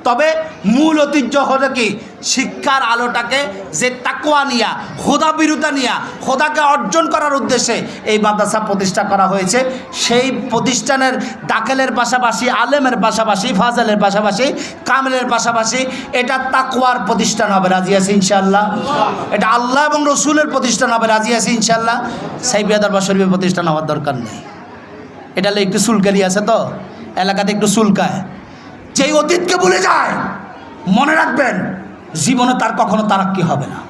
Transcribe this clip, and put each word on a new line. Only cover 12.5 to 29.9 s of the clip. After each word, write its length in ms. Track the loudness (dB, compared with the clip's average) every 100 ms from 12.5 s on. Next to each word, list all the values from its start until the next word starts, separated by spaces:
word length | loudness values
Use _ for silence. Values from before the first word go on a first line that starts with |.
| 0 2 2 2 2
পাশাপাশি, 560 | 0 0 0 0 0
ফাজেলের 440 | 2 2 2 2 2
পাশাপাশি, 560 | 2 2 0 0 0 -2 -8 -10 -2
কামেলের 400 | 0 2 -2 0
পাশাপাশি 560 | 0 0 0 0 -2 -4 -6 -4
এটা 240 | -2 0 -2
তাকওয়ার 580 | 0 0 0 0 2 0 0
প্রতিষ্ঠান 460 | 0 0 0 2
হবে। 180 | 2 2
রাজি 260 | 2 2 2
আছি 180 | 4
ইনশাআল্লাহ? 640 | 2 4 4 4 2 2 -2 -2 0 0 -2 -4
এটা 160 | 0 2
আল্লাহ 380 | 2 2 2 2
এবং 180 | 2 2
রসুলের 400 | 2 2 2 2
প্রতিষ্ঠান 440 | 0 0 0 0
হবে। 160 | 2 2
রাজি 280 | 2 2 0
আছি 160 | 0
ইনশাআল্লাহ? 520 | 0 0 0 0 -2 -4 -8 -10 -8
সাইফিয়া 360 | -2 -2 2 2
দরবার 220 | 2 0
শরীফের 280 | 0 2 2
প্রতিষ্ঠান 380 | 2 0 0 0
হওয়ার 180 | -2 -2
দরকার 300 | -2 -2 -4
নেই। 260 | -8 -12 -16 -18 -18 -18 -18 -18 -18 -18 -8 -2
এটা 140 | 0
হলে 120 | 0
একটু 180 | 0 0
সুলকারি 440 | 2 2 4 4
আছে 180 | 2 0
তো, 300 | 2 0 0 -8 -14 -14 -10 -4
এলাকাতে 360 | -2 0 0
একটু 160 | 0 0
সুলকায়। 560 | 2 2 2 0 -4 -8 -14 -18 -20 -20 -20 -6
যেই 180 | -2 2
অতীতকে 440 | 2 2 0 0 2
ভুলে 240 | 2 2
যায়, 320 | 2